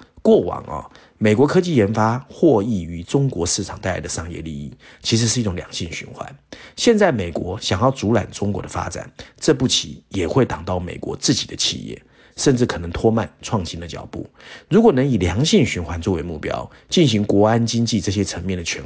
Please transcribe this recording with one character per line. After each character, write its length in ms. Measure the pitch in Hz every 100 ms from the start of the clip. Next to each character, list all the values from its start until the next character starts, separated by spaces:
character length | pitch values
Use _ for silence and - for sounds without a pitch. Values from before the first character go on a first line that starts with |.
| - -
过 200 | - 202
往 220 | 87 - -
哦， 160 | 76 - - - -
美 160 | 107
国 140 | 107 143
科 140 | 180
技 140 | 180 143
研 160 | 101
发 260 | 110 110 127 -
获 320 | - 170 110
益 200 | 113 101
于 200 | 80 85
中 280 | - 139 139
国 160 | - 85
市 180 | -
场 160 | 95 90
带 140 | 92
来 60 | 87
的 80 | -
商 200 | - 82
业 120 | 85
利 100 | 80
益， 200 | 71 71 - - -
其 140 | - 110
实 120 | 113
是 120 | 127
一 40 |
种 120 | 107 87
良 160 | -
性 200 | - 85
循 160 | - -
环。 220 | - - - _ - - -
现 220 | 247 214
在 140 | 190
美 200 | 120 85
国 280 | 73 90 104
想 200 | - 92
要 80 | 127
阻 240 | 135 101
拦 160 | 113 92
中 200 | - 104
国 100 | 98
的 60 | -
发 220 | - -
展， 200 | - - - - -
这 140 | -
步 140 | 135 131
棋 360 | - - 69 _
也 180 | 98 82
会 160 | -
挡 220 | 117 - 85
到 120 | 90
美 180 | 87 -
国 180 | - -
自 180 | -
己 140 | 131 -
的 80 | -
企 300 | - - -
业， 160 | - _ _ _ -
甚 200 | 147 123
至 100 | 123
可 120 | 85
能 140 | 85
拖 180 | - 113
慢 220 | 113 87 _
创 240 | - 110 82
新 140 | 82
的 80 | 85
脚 180 | 98 -
步。 200 | - - _ - - -
如 120 | 202
果 100 | 226
能 160 | 131 139
以 100 | 113
良 260 | 87 98
性 220 | 160 214 131
循 160 | 92
环 200 | 78 82
作 140 | 98 85
为 60 |
目 160 | 85 78
标， 320 | 78 - - - -
进 180 | 190 147
行 160 | 107
国 240 | 104 101 107
安、 180 | 117 117
经 200 | 117 117
济 160 | 107
这 100 | 92
些 120 | 101
层 200 | 95 -
面 140 | 90 90
的 60 |
权 200 | 85 -